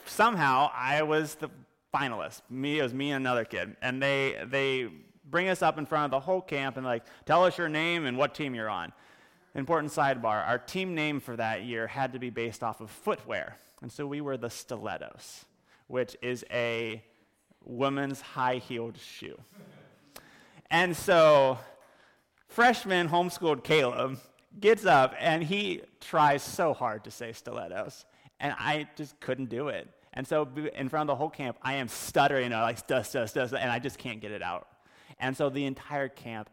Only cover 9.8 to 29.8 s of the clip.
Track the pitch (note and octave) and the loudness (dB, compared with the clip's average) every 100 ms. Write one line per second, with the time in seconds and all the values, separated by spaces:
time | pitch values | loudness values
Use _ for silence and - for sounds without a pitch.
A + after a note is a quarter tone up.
9.8 | D3 D3+ C#3+ B2+ A2+ G#2+ E2 B2 - F#3 | 0 0 2 2 0 0 0 -2 -2 -6
10.8 | F#3 E3 D3+ C#3+ B2+ A#2 A2+ A2 A#2 A#2 | -4 -2 -2 -2 -6 -4 -2 -2 -4 -6
11.8 | A2 C#3 C3 B2 B2 A#2 A#2 G#2 A#2 G#2+ | -4 -2 -4 -4 -8 -4 -6 -4 -6 -6
12.8 | A2 - - G#3 - G#2 - - _ _ | -14 -8 -4 -4 -4 -6 -6 -12 _ _
13.8 | B2 - C#3+ D3 C#3+ C3 A#2 - - A#2 | -16 -10 -8 -6 -4 -4 -6 -8 -10 -8
14.8 | G#2+ E2 - - - - - _ _ _ | -6 -8 -10 -16 -20 -20 -20 _ _ _
15.8 | _ B2+ A#2+ - B2 B2 - A#2+ A#2 A#2 | _ -2 -2 -4 -6 -6 -4 -2 0 -2
16.8 | A#2 A2 - _ _ _ _ _ - B2 | -4 -6 -12 _ _ _ _ _ -14 -2
17.8 | C3+ C#3 C#3 C3+ - - B2+ B2+ - A#2+ | 0 0 -4 -6 -10 -2 0 0 -4 -8
18.8 | A#2 - - - - - - - - - | -8 -10 -18 -16 -14 -16 -20 -20 -20 -20
19.8 | - _ _ - - - - - - E3 | -20 _ _ -20 -20 -20 -20 -20 0 2
20.8 | F3+ D#3+ - F3 D#3 D3 C3+ B2 - - | 4 0 4 8 10 10 8 2 -6 -20
21.8 | - _ _ _ _ _ _ - A#3+ A3+ | -20 _ _ _ _ _ _ 6 6 6
22.8 | G3 F3+ E3+ F3 F3+ - E3+ C#3+ - D#3 | 2 2 2 2 0 0 0 0 4 4
23.8 | B2+ A#2+ C3 C3 - _ _ - G3+ A3 | 4 2 -4 -4 -14 _ _ 2 4 6
24.8 | G#3 D3 C3 - D#3+ D#3+ D#3 G3+ G3+ E3+ | 8 8 6 4 2 2 0 0 -2 -4
25.8 | - _ - D#3+ D3 C#3+ - - E3 C3 | -8 _ -2 4 6 6 0 0 0 2
26.8 | B2 G#2+ A2+ - A#2 A2+ - A2+ F2 F2+ | -2 -4 -10 -12 -12 -12 -10 -10 -8 -6
27.8 | G#2 - - _ - _ C#3 - B2 D3+ | -8 -10 -20 _ -20 _ -6 -4 -2 -2
28.8 | D3 - C#3+ - - C3 B2+ A#2+ D3 G2+ | -4 -10 -12 -10 -6 -4 -4 -4 -4 -6